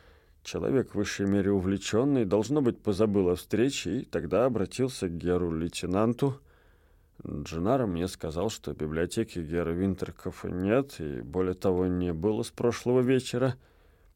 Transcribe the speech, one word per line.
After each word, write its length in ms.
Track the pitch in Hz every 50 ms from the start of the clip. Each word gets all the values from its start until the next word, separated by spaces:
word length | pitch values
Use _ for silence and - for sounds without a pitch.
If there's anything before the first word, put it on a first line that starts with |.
| - - - - _ _ - _ -
человек 480 | - - 87 82 - 135 131 113 -
в 60 | -
высшей 300 | 101 104 - - - 101
мере 240 | 98 98 101 92 98
увлеченный, 760 | 101 98 90 95 98 95 - - - 107 131 143 143 131 113
должно 340 | 90 87 104 107 110 147 151
быть, 220 | 135 120 - - -
позабыл 480 | 107 101 87 110 107 98 101 92 87
о 60 | 87
встрече, 640 | 87 - - - 101 120 139 139 - - 85 92 131
и 40 | -
тогда 400 | - - 82 76 80 90 98 120
обратился 640 | 135 120 104 95 - - - 127 127 131 - 101 90
к 80 | 85
Геру 340 | 82 78 87 87 90 90 85
лейтенанту. 880 | 82 80 85 85 - - - 87 90 98 110 117 123 - 143 139 127 - - - _ _ _ _ _ _ _ _ _ _ _ _ _ - -
Дженаро 600 | - 73 73 73 - 80 82 85 104 131 135 123
мне 200 | 101 87 82 87 92
сказал, 420 | - - - 82 73 85 95 113
что 220 | 110 - - - 73
в 40 |
библиотеке 680 | - 76 76 78 80 87 90 - 117 113 - - 87 82
Гера 280 | 73 85 85 85 80
Винтеркофа 760 | 85 87 95 98 92 - - - - - - 92 - - - 92
нет, 520 | 90 90 92 98 113 135 135 135 - -
и, 200 | 82 73 69 60
более 340 | 57 65 78 90 92 92 92
того, 320 | - - 98 90 90 92
не 260 | 90 90 90 90 87 82
было 300 | 80 80 107 107 110 120
с 80 | -
прошлого 500 | - - - 120 110 - - 120 123 127
вечера. 560 | 127 123 135 131 131 - - 123 131 131 127 - _ _ _ _ _ _ _ _ _ - _